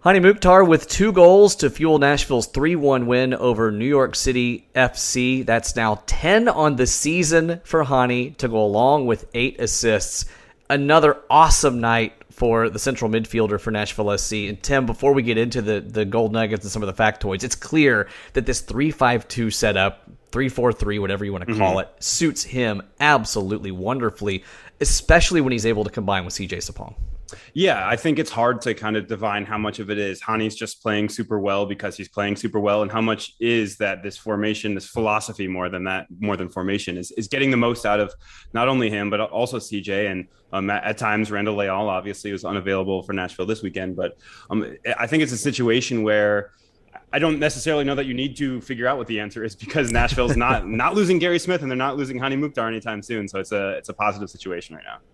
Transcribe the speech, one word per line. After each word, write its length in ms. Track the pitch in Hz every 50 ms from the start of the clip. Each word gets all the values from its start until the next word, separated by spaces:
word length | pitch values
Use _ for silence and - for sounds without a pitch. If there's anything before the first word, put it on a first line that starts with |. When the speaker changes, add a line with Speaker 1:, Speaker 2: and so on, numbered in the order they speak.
| -
Speaker 1:
Hany 140 | 175 196 190
Mukhtar 440 | 175 190 214 214 - 180 180 185 196
with 240 | 175 160 156 -
two 240 | - - - 190 220
goals 440 | 196 185 175 175 185 202 208 202 -
to 140 | - - 135
fuel 260 | - - 151 160 156
Nashville's 480 | 151 143 143 147 135 - - 139 120 110
three 300 | - - 131 143 160 180
one 320 | 165 143 143 135 127 120
win 260 | 120 123 123 131 127 127
over 380 | - - 123 120 107 113 110
New 160 | 104 104 117
York 260 | 135 147 139 131 123 -
City 560 | - - 131 127 123 123 120 120 - _ _ _
F 200 | 131 131 117 -
C. 460 | - - - - 131 123 127 131 131
That's 340 | 123 - 113 117 117 - -
now 280 | 120 113 110 107 - -
ten 420 | - - - - 165 196 220 233
on 280 | 240 - - 156 151 143
the 100 | 120 127
season 760 | 120 - - - 147 165 180 175 147 160 165 160 165 170 170 -
for 200 | - - 160 151
Hany 460 | 131 143 127 123 123 123 123 123 143 156
to 100 | - -
go 160 | 120 113 110 107
along 440 | 104 101 104 120 131 147 151 135
with 180 | 120 113 - - - -
eight 260 | 120 120 131 123 -
assists. 680 | 120 110 - - - 117 107 101 - - - - - - - - - _ _ _ _ _
Another 480 | 135 143 139 143 156 165 156 151 139 - -
awesome 540 | - 123 151 160 156 - - - 143 123 120
night 320 | 117 117 113 117 113 104 - _ - _
for 400 | - - 123 117 113 113 113 110
the 80 | 85
central 320 | 107 - 135 127 - 123 110
midfielder 500 | 107 113 110 - - 113 110 101 104 98
for 120 | - 117
Nashville 400 | 110 104 104 101 - - 107 101
S 100 | 101 98
C. 260 | - - 110 107 104
And 140 | 98 104 95
Tim, 240 | - - 143 135 127
before 260 | 113 120 - - 139
we 120 | 143 139 120
get 160 | 120 113 110
into 240 | 117 120 113 127 104
the, 180 | 104 107 101
the 240 | - - 113 107 107
gold 260 | 98 101 113 113 107
nuggets 320 | 107 113 113 104 110 101 98
and 80 | 104
some 120 | - 110 104
of 120 | 95 95
the 80 | - 113
factoids, 400 | 107 107 - - 104 95 101 -
it's 120 | 123 -
clear 520 | - - - - 160 151 139 120 104 98 - - - - - -
that 120 | 135 113
this 160 | 127 123 -
three 300 | - - 92 117 143 156
five 360 | 147 - 135 123 123 117 -
two 220 | - - 123 117 110
setup, 580 | 101 - - 107 101 95 95 98 95 - _ - - - _ _
three 180 | - 117 135 131
four 220 | - - 120 123
three, 280 | 110 - - 104 104 104
whatever 260 | 98 95 98 98 104
you 80 | 101 98
wanna 140 | 90 90
call 300 | 107 113 107 101 95 92
Speaker 2:
Mm-hmm. 200 | 95 92 - -
Speaker 1:
it, 60 | _ -
suits 400 | - - - 170 160 135 - -
him 400 | - 123 127 123 113 104 101 - - _ _
absolutely 720 | 143 147 147 127 110 - - 110 98 95 104 - - 98
wonderfully, 720 | 92 90 92 104 127 135 120 110 - - 101 104 95 92 - - - - - - _ _
especially 600 | - - - - - - 156 170 - - 180 165
when 100 | 139 131
he's 140 | 127 117 101
able 180 | 113 117 104 107
to 60 | 101
combine 360 | - 120 104 95 98 95 87
with 100 | 87 -
C 100 | - 98
J 120 | 87 -
Sapong. 360 | 87 - - 101 - - - - - - - - - - - - - - - _
Speaker 2:
Yeah, 320 | 156 180 190 139 101 92
I 80 | 98 117
think 240 | - - 165 147 139
it's 100 | 156 -
hard 320 | - 117 117 120 127 113
to 140 | - 123 110
kind 200 | - 113 107 107
of 120 | 107 98
divine 380 | - 113 95 110 107 101 104 101
how 120 | 101 110
much 220 | 107 107 104 101 -
of 100 | 107 95
it 80 | 104
is 240 | 104 101 98 95 87
Hany's 340 | - - 113 110 110 110 104
just 260 | - 113 104 - _ _
playing 260 | 113 104 104 104 104
super 300 | - - 113 - 110 104
well 260 | 98 101 98 101 101
because 320 | 98 101 101 - 101 87
he's 100 | - 98
playing 280 | - _ 104 101 101 101
super 240 | 98 - 110 92 107
well, 240 | 101 104 101 107 104
and 80 | 95
how 100 | 104 113
much 320 | 113 110 110 107 - - _ _
is 380 | 113 120 120 117 110 98 95
that 260 | - 107 98 95 92 92
this 120 | 101 -
formation, 600 | - - 110 107 101 104 107 107 107 - 107 101
this 100 | 95 -
philosophy 600 | - - 117 113 107 107 107 - - 110 - 101
more 200 | 92 92 90 90
than 180 | 90 95 90 90
that, 200 | 95 95 92 - _ 87 87
more 180 | 104 104 101
than 100 | 90 92 90
formation, 480 | - 95 90 95 98 107 - - 87
is, 140 | 90 90 - -
is 100 | - 113
getting 220 | - - 135 139 135
the 80 | 131
most 260 | 120 120 117 120 117 -
out 160 | 107 104 104
of 140 | 104 98 - - - - - - - - -
not 140 | 117 120
only 240 | 131 135 131 120 107
him, 180 | 107 101 101 104
but 100 | 101 104
also 380 | 110 - - 107 120 120 131
C 240 | 117 - - 107 101
J 260 | 90 101 98 98 104
and, 200 | 101 92 92 90 _ _ _ _ _ -
um, 160 | 98 98 101
at, 140 | 101 98 -
at 140 | 104 107 -
times 320 | 117 107 107 107 110 104
Randall 240 | 104 101 104 107 107
Leal 340 | 101 101 98 95 98 107 104
obviously 420 | 95 92 90 104 98 - - 104
was 140 | 101 92 104
unavailable 560 | 87 98 101 90 98 98 95 95 95 98 95
for 120 | 90 - 98
Nashville 340 | 95 92 90 - - 92
this 160 | 98 110 107 -
weekend. 320 | 95 - 98 92 92 90
But, 240 | 90 90 85 - _ _ - - - - _
um, 260 | 98 110 101 62 - - _ 113 117
I 100 | - 117
think 160 | 113 151 160 156
it's 100 | 127 127
a 40 |
situation 640 | 110 - 147 117 - 123 117 113 127 123 - 123 113 107
where 480 | 107 107 107 104 104 104 101 101 - _ _ _ _ _ _ _ _ _ - _ _
I 60 | -
don't 220 | 139 151 165 156 143
necessarily 460 | 147 147 - 131 110 160 156 147 143
know 100 | 139 143
that 100 | 135 135
you 80 | 135 123
need 240 | 123 135 143 135
to 240 | - 143 135 127 120
figure 260 | - - 135 113 120
out 120 | 123 139 135
what 80 | 117
the 120 | 107 113 104
answer 240 | 107 104 - 117 107
is 120 | 110 -
because 360 | _ - - - 165 139 117
Nashville's 460 | 113 117 120 117 - 127 123 120 -
not, 300 | 120 120 127 131 113 -
<laughs> 140 | 92 107 113 123
not 100 | 165 185
losing 240 | 208 208 170 185
Gary 220 | 170 160 180 175 170
Smith 240 | 170 180 180 165 147
and 80 | 131
they're 40 | 127
not 220 | 127 131 139 131
losing 220 | 143 143 131 135 123
Hany 160 | 131 135 135
Mukhtar 320 | 135 147 147 135 127 113
anytime 340 | 113 113 110 - 117 110 104
soon. 260 | 101 - 120 110 101
So 120 | 98 - 95
it's 120 | 95 -
a, 200 | 107 101 98 98
it's 180 | 95 73 - -
a 40 | 98
positive 360 | - 104 104 98 98 104 92
situation 460 | - - - 92 90 87 - - 80
right 100 | 78 50
now. 140 | 50 57 - _ _